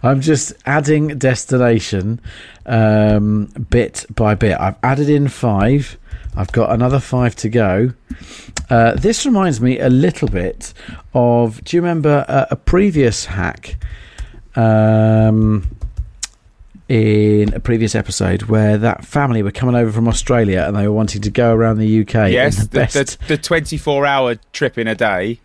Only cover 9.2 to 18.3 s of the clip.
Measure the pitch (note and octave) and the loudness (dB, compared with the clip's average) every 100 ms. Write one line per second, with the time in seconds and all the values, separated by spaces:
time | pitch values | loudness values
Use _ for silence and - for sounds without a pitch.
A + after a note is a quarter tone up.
9.2 | C#4+ A3 F#3+ A#2+ B2 B2+ C3+ B2+ E3+ - | 0 2 0 0 -2 0 2 2 2 0
10.2 | C3 G2 F2+ - - - - - - B2+ | -4 -2 -6 -8 -16 -20 -20 -20 -6 0
11.2 | A#2+ A#2+ A#2 A2 - E3+ F3 E3 D3+ D3 | 2 2 0 -4 -4 -2 0 0 2 0
12.2 | C#3 C3 C3 C3 - F3 G3+ D#3+ B2 G2 | 0 -2 -2 -4 0 2 2 2 0 0
13.2 | - F#2+ E2+ - - - - - - - | -8 -6 -6 -6 -12 -12 -12 -14 -20 -16
14.2 | - - - - A2+ A2 A2 A2 A2 A2 | -16 -16 -10 -2 2 4 4 4 4 4
15.2 | A2 A2 A2 G#2+ - - - - - - | 4 4 2 0 -4 -8 -12 -10 -12 -12
16.2 | - _ _ _ - - _ A#2 G#2+ G#2+ | -18 _ _ _ -20 -20 _ 2 4 4
17.2 | G#2+ G#2 G#2 - - A#2 A2 A2+ G#2 F#2+ | 4 4 2 0 -2 0 0 -2 -4 -2
18.2 | F#2+ | -2